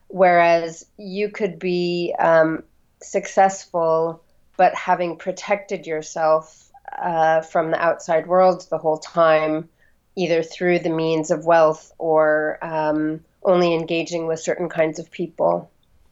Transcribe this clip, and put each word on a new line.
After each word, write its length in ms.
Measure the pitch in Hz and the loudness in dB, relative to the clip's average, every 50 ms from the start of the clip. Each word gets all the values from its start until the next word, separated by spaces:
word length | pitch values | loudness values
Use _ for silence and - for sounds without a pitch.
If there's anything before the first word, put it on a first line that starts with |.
| _ | _
whereas 800 | - 196 180 190 180 175 170 170 170 170 170 165 165 160 - - _ _ | -8 0 2 4 4 6 4 4 4 4 2 0 -4 -10 -14 -20 _ _
you 320 | - 208 190 185 202 208 202 | -18 -14 -10 -6 -6 -6 -6
could 300 | 208 - 214 185 165 165 | -4 -4 -6 -6 -6 -6
be, 560 | 185 185 180 175 175 175 175 175 170 - - - | -4 -2 -2 0 -2 -2 -2 -2 -4 -4 -2 0
um, 440 | 165 165 165 160 160 160 160 - - _ _ _ _ _ _ _ | 2 4 4 4 4 2 -2 -6 -10 _ _ _ _ _ _ _
successful 1200 | - - - 196 190 - - 202 190 190 190 - - - - 170 165 160 160 160 165 165 165 - _ _ _ _ _ _ _ | -12 -6 -6 -6 -6 -2 2 2 2 2 2 -4 -10 -6 -4 -2 0 2 2 0 0 -2 -4 -8 _ _ _ _ _ _ _
but 180 | - 185 - - | 2 2 2 2
having 400 | - - 185 180 170 180 170 165 | 0 -2 -2 -2 0 -2 -4 -6
protected 720 | - - 185 180 - - - 202 202 196 - 202 - - | -8 -8 -10 -10 -8 -4 -4 -4 -4 -4 -8 -10 -10 -8
yourself, 840 | 165 156 156 156 - - 170 160 156 156 160 - - _ _ _ _ _ _ _ - - - | -8 -8 -8 -8 -8 -4 -2 2 2 2 2 0 -6 _ _ _ _ _ _ _ -14 -10 -8
uh, 380 | - 180 165 160 160 160 160 160 | -6 -2 0 2 2 4 2 2
from 320 | 160 - - 180 160 160 | 0 0 -2 -2 -2 0
the 100 | 165 - | -2 0
outside 460 | 170 165 - - - - 165 160 160 | 0 0 -2 -2 -2 -2 -2 -2 0
world 400 | 175 180 185 185 185 180 180 - - | 2 4 4 6 4 4 0 -4 -6
the 80 | 160 | -6
whole 200 | 160 165 156 156 | -4 -2 -2 -2
time, 720 | 156 - - - 170 165 160 156 156 156 156 156 156 160 - _ _ _ _ _ _ _ _ _ | -2 -6 -4 0 2 4 4 4 4 2 0 -2 -4 -6 -10 _ _ _ _ _ _ _ _ _
either 260 | 190 175 175 170 165 160 | -4 -2 0 0 0 -2
through 360 | 165 - - 185 180 175 175 | -4 -6 -2 0 0 0 0
the 100 | 165 175 | 0 -2
means 420 | 160 160 160 160 165 156 156 180 | -2 -2 0 0 0 0 0 -2
of 140 | 170 156 160 | -4 -2 2
wealth 480 | 165 170 165 160 156 156 - - - _ | 4 4 6 4 4 2 -2 -8 -18 _
or, 600 | - 165 165 156 156 156 151 151 156 151 151 - - | -6 -2 0 2 2 4 2 2 0 0 -2 -4 -6
um, 600 | 165 165 160 156 156 151 156 156 156 156 156 160 - _ _ _ - | -8 -6 -4 -2 -2 -2 -2 -2 -2 -4 -6 -8 -12 _ _ _ 0
only 300 | 202 180 180 175 170 170 | 2 2 2 2 2 0
engaging 540 | 160 160 165 170 165 160 160 175 165 160 | -2 -2 -4 -4 -4 -4 -4 -6 -6 -4
with 100 | 160 160 | -6 -6
certain 300 | 160 - 180 - - 175 | -4 -4 -6 -4 -4 -6
kinds 320 | 165 - 165 160 160 156 - | -4 -2 -2 -2 -2 -4 -8
of 100 | 165 - | -14 -14
people. 640 | - - 175 165 - - 160 170 170 175 165 - _ _ _ _ _ _ _ _ | -12 -10 -10 -10 -4 -2 0 0 0 -2 -6 -12 _ _ _ _ _ _ _ _